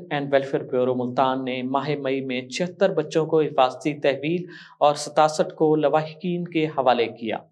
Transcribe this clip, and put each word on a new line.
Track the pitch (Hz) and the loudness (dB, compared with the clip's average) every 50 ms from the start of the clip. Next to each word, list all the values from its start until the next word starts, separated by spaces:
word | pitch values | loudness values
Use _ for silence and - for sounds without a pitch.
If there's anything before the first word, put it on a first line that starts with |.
| - - | -4 -6
and | 151 143 139 139 | -4 -4 0 2
वेलफेयर | 143 135 139 - - 147 - | 2 2 2 0 -4 -4 -4
ब्यूरो | - 131 127 127 127 123 | -2 0 0 2 2 0
मुल्तान | 127 123 123 123 139 135 131 131 131 131 | 0 -2 -2 0 0 0 2 0 -2 -4
ने | 123 127 127 123 131 | -4 -4 -4 -4 -2
माह | 135 139 139 151 147 143 | -2 -2 -2 -2 -4 -2
मई | 135 131 135 135 | -2 -2 -2 -2
में | 131 131 123 127 127 - | -2 -4 -4 -6 -6 -6
छिहत्तर | - - 180 180 180 - 196 185 165 | -4 -4 -4 -4 0 0 0 2 2
बच्चों | 165 156 156 - 160 156 | -2 -4 0 0 0 0
को | 143 160 160 | 2 2 2
हिफाजती | 147 135 - 135 127 127 - - - 151 143 147 | 2 2 2 2 2 2 0 -2 -4 -4 -2 0
तहवील | - 143 127 - 143 160 175 185 170 - - - - - - _ | 0 0 0 0 -2 -2 -2 -2 -4 -8 -14 -18 -20 -20 -2 _
और | 143 147 147 147 | 2 2 2 2
सतासठ | - 143 - 160 151 156 156 - 175 - - | -4 0 4 4 4 4 4 0 -2 -2 0
को | - 160 151 156 | 0 2 4 4
लवाहिकीन | 156 151 139 143 156 156 - - - - 180 175 175 175 175 | 4 4 2 2 2 0 -2 -8 -6 -4 -4 -2 -4 -4 -2
के | - 160 156 156 - | -2 -2 -2 0 -2
हवाले | 139 127 127 120 117 113 110 | 2 2 4 4 4 2 -2
किया। | - - 117 107 98 - - _ | -4 -6 -6 -6 -6 -6 -8 _